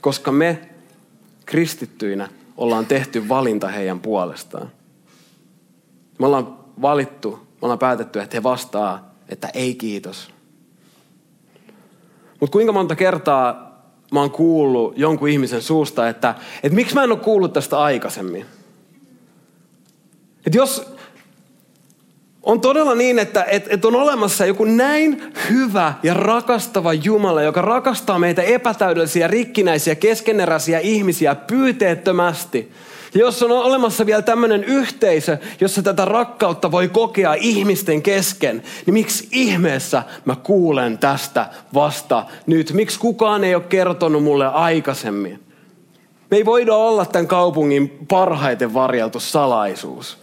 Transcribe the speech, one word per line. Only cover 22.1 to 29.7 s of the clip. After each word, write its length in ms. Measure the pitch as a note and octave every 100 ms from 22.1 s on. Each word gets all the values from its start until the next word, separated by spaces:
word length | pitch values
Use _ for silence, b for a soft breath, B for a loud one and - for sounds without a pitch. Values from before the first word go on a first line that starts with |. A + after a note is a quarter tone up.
| _ _ _
on 180 | - A3+
todella 340 | B3+ C#4 D4+ A#3
niin, 240 | B3 B3
että, 240 | - G#3
että, 260 | F3+ G3 G3+
että 140 | G3+ A3
on 80 | A#3+
olemassa 500 | C#4+ C4+ G#3 - F#3+
joku 200 | G3 A3
näin 680 | A3+ C4 D4+ D#4 C#4 - - E3
hyvä 440 | A#3 C4 G3 E3 C#3+
ja 100 | D#3
rakastava 800 | F3 G#3 A#3 A#3 A#3+ - G3 E3+
Jumala, 480 | D#3+ D#3 G#3+ G3 E3
joka 200 | D3+ D3+
rakastaa 580 | F#3+ A#3+ B3+ A#3 - F#3
meitä 220 | F3 F3
epätäydellisiä, 840 | F3+ A#3+ A#3+ G#3+ F#3+ E3+ D#3+ F3 E3
rikkinäisiä, 680 | G#3+ A#3+ - F#3